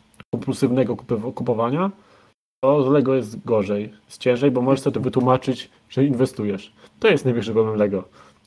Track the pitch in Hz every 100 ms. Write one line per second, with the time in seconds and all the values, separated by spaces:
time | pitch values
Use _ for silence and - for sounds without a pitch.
0 | _ - - 120 - 120 135 127 117 107
1 | - 113 117 - 127 110 120 151 196 -
2 | _ _ _ _ _ - 131 147 131 147
3 | 127 135 107 107 - 110 98 104 107 -
4 | _ - 127 120 143 123 123 135 143 -
5 | 123 131 127 127 - 120 - _ _ 127
6 | 143 120 131 - 104 95 - _ - -
7 | 220 156 131 120 104 110 110 107 104 98
8 | - _ - _